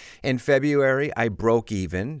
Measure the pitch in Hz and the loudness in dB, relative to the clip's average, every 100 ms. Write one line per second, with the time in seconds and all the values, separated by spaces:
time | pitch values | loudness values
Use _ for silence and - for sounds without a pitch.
0 | - - 135 127 - 139 147 143 135 131 | -20 -8 -4 -2 2 2 2 2 2 2
1 | 147 - 117 95 110 117 - 104 90 90 | -2 -2 -4 0 2 2 2 -4 -4 -4
2 | 113 156 | -6 -8